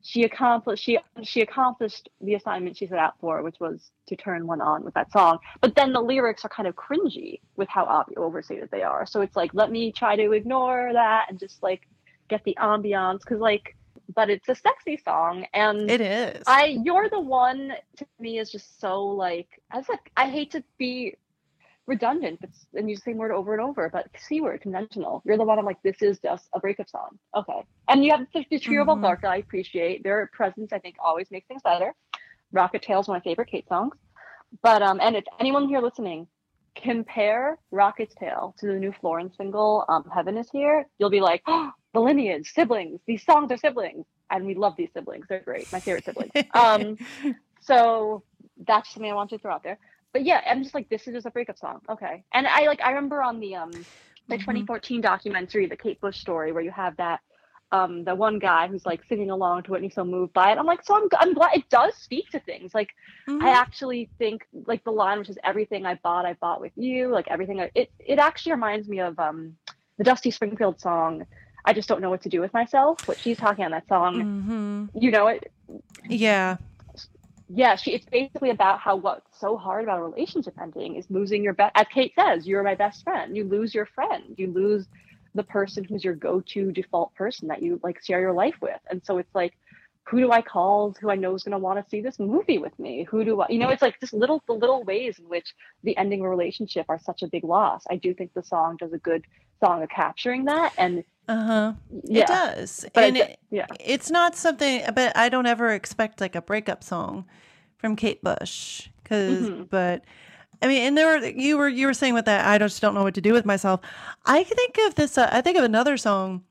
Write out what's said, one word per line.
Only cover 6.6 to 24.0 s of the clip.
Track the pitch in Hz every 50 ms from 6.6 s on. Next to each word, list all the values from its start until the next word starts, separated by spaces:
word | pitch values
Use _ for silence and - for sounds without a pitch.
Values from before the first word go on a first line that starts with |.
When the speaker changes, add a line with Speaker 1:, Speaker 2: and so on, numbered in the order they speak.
| 208
Speaker 1:
of | 185 175
cringy | - - - 285 330 403 285 - - - - - - _ _ _
with | - 196
how | - - 196 175
ob-, | - 139 156 - - -
overstated | - 170 165 165 - - - - - - -
they | - - -
are. | - 67 71 -
So | - - 214
it's | 196 190 _
like, | 202 170 170 -
let | 185 214 214
me | 226 226 233 220
try | 214 - 247 220 208
to | 208 214 208
ignore | 220 214 208 233 262 262 254 254 254 247 247 247 233
that | 233 233 220 220 220 214 -
and | 196
just, | 180 196 196 - _
like, | - 196 185 185 _ _ _ _ _ _ _ _ _ _
get | - - _
the | 208 -
ambiance, | - 226 214 214 214 208 208 202 190 190 185 185 196 _
'cause, | - 247 208
like, | 226 226 208 208 _ - - _ _ _ _ - _ - 185
but | - 220 202
it's | 208 196 _
a | - 254
sexy | - _ 415 539 - _ - 294
song, | - _ - 165 156 165 170 175 185 190 - -
and | 202 214 214 208 208 214 208
Speaker 2:
It | 233 247
is. | 220 190 196 226 240 - - - -
Speaker 1:
I, | - 254 277 294 311 285 233 226
"You're | 330 349 370 415 427
the | 427 403
One" | 330 262 262 254 247 254 262 269 277 269 254 - _ _ _
to | - 285 _ _
me | _ 226 226 226 220
is | 220 214
just | - 202 - - _ _
so, | - 196 185 196 202
like, | 202 202 202 190 180 175 170 175 _ _ _ _ _
I | -
was | 247 269 -
like, | 480 - _ - _
I | - 262 269
hate | 262 302 294 294
to | - 320 - _ _
be | _ 262 247 247 254 247 202 - _ _ _ _ _ _ _ _ _ _ _ _ _ _
redundant, | - 262 208 240 233 277 339 302 175 165 170
but | - -
s-, | - _ _ _ -
and | - 214 220
you | 214
say | 196 _ 247 233
word | 220 220 220
over | 214 196 185 202 214
and | 214
over, | 226 269 285 - 165 160
but | - 180